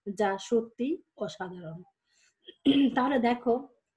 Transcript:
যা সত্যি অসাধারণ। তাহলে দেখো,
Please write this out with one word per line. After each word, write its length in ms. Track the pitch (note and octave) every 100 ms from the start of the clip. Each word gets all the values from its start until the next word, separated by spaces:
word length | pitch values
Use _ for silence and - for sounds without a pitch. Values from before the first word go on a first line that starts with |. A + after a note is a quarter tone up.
| G3+
যা 240 | F#3 G3+ G3
সত্যি 600 | - A#3 A3+ - B3+ E4 _ -
অসাধারণ। 680 | G#3+ - F3+ F3+ E3 E3+ - _ _ _ _ _ - - - C#4 C4
তাহলে 240 | C4 C4 C4
দেখো, 500 | A#3 A#3+ B3 A#3+ - _ _